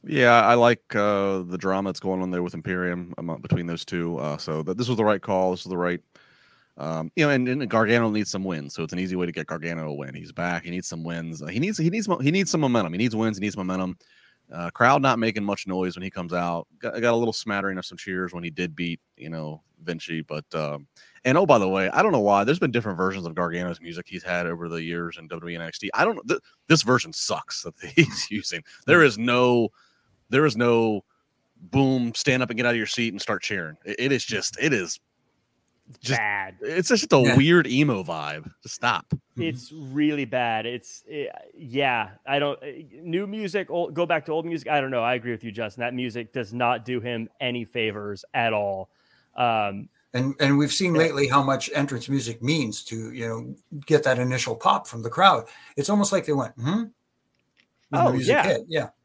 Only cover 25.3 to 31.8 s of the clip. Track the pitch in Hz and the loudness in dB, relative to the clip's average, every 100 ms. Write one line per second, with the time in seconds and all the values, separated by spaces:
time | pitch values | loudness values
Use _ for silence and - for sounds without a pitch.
25.3 | 82 85 85 82 - 104 - 185 226 117 | -12 -10 -10 -10 -10 -6 -2 -2 -2 -4
26.3 | - _ _ _ 160 - 127 165 - - | -6 _ _ _ 4 4 0 0 -6 -4
27.3 | 90 - - 85 - 87 - 147 107 - | -6 -8 -10 -10 -14 0 2 2 0 -6
28.3 | 104 - 87 - - - 170 147 104 120 | -6 -6 -10 -12 -14 4 6 6 4 0
29.3 | 123 123 120 110 _ _ _ _ _ _ | 4 4 4 0 _ _ _ _ _ _
30.3 | 131 151 110 120 117 113 104 _ _ _ | 2 2 2 4 4 2 -2 _ _ _
31.3 | _ _ _ - 135 | _ _ _ -2 2